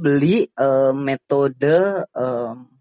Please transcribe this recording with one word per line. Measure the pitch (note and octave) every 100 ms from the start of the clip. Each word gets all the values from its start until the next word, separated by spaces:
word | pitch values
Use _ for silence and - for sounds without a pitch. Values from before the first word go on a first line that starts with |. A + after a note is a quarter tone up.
beli, | D#3+ C#3+ D3+ A3 -
eh, | - C3+ C3+ C3+
metode, | C3+ C#3 C3+ - C#3 C#3 B2+ C#3+ E3 G3 F#3+
eh, | - - B2+ A#2+ A#2+ B2 B2+ _